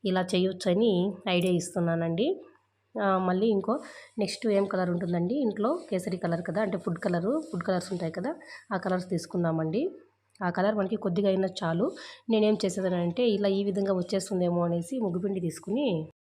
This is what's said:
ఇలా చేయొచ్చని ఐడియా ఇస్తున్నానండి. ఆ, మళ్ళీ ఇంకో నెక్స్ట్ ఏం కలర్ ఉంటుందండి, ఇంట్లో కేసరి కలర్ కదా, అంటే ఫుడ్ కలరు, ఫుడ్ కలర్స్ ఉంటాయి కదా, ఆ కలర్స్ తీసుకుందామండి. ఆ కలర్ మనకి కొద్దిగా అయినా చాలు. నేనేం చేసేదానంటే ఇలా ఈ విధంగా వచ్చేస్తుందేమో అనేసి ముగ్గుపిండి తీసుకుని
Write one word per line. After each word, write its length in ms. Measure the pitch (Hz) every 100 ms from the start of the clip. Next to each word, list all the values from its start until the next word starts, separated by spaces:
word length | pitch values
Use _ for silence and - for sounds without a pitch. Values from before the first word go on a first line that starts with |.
ఇలా 180 | 196 185 180
చేయొచ్చని 580 | 185 185 185 196 180 226 180 185 180 -
ఐడియా 240 | 180 185
ఇస్తున్నానండి. 760 | 175 170 190 170 165 165 165 269 392 - _ _ _ _
ఆ, 240 | 226 202 190
మళ్ళీ 280 | 185 185 220
ఇంకో 280 | 202 190 262 - - - -
నెక్స్ట్ 280 | 202 - 226
ఏం 180 | 196 196
కలర్ 240 | 185 180
ఉంటుందండి, 440 | 175 180 175 180
ఇంట్లో 520 | 269 240 208 214 349 -
కేసరి 260 | 185 185 175
కలర్ 260 | 175 165
కదా, 200 | 175 175
అంటే 160 | 214 180
ఫుడ్ 200 | - 170
కలరు, 360 | 202 175 185 302 311
ఫుడ్ 140 | 185 170
కలర్స్ 240 | 185 -
ఉంటాయి 200 | 180 170
కదా, 200 | 165 214 339 - - -
ఆ 40 | 190
కలర్స్ 340 | 190 185 180
తీసుకుందామండి. 720 | 170 - 180 170 160 160 190 359 - - _ _ _
ఆ 100 | 185
కలర్ 240 | 175 196
మనకి 220 | 214 190 220
కొద్దిగా 320 | 202 180 202
అయినా 200 | 190 190 185
చాలు. 260 | 170 165 262 - - - -
నేనేం 280 | 220 214 214
చేసేదానంటే 600 | 196 185 185 180 175 170 247
ఇలా 200 | 202 202
ఈ 140 | 196
విధంగా 300 | 202 196 196 185
వచ్చేస్తుందేమో 600 | 175 196 185 185 175 175
అనేసి 320 | 175 170 170 262
ముగ్గుపిండి 400 | 214 175 196 190
తీసుకుని 480 | 175 156 - 226 285 165 156 _